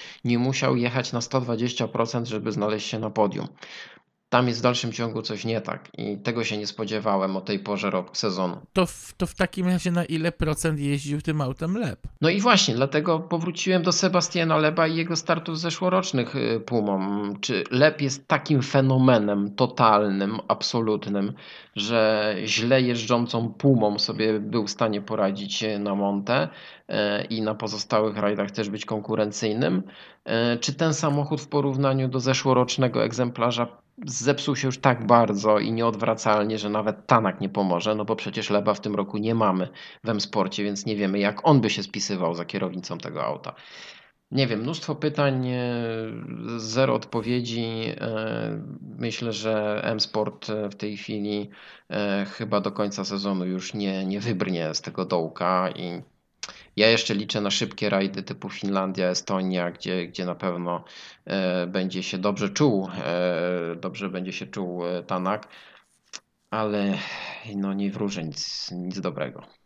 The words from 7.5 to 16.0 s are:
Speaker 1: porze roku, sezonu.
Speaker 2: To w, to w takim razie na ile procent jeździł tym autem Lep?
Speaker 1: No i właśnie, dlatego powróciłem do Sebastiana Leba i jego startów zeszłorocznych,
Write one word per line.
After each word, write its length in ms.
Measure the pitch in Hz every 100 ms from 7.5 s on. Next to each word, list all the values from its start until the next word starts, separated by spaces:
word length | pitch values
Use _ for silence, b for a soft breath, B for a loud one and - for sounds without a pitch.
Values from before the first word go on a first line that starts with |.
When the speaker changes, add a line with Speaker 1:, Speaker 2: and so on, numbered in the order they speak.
| 98
Speaker 1:
porze 300 | 98 101 101
roku, 260 | 92 90 -
sezonu. 420 | 107 92 90 82 -
Speaker 2:
To 120 | 190 175
w, 280 | - - -
to 100 | 180
w 80 | -
takim 320 | 185 190 180
razie 240 | 180 185
na 140 | 175 165
ile 260 | 160 165
procent 480 | - 156 151 160 151
jeździł 420 | 143 143 143 147
tym 200 | 160 156
autem 360 | 131 131 165 208
Lep? 220 | 170 - - -
Speaker 1:
No 80 | 165
i 120 | 196
właśnie, 340 | 240 196 - 117
dlatego 440 | 139 151 165 160
powróciłem 640 | - 170 170 165 190 185
do 80 | 175
Sebastiana 680 | 175 185 180 175 180 165 156
Leba 300 | 156 170 160
i 80 | 165
jego 200 | 165 165
startów 440 | - 165 165 160
zeszłorocznych, 760 | 170 165 180 185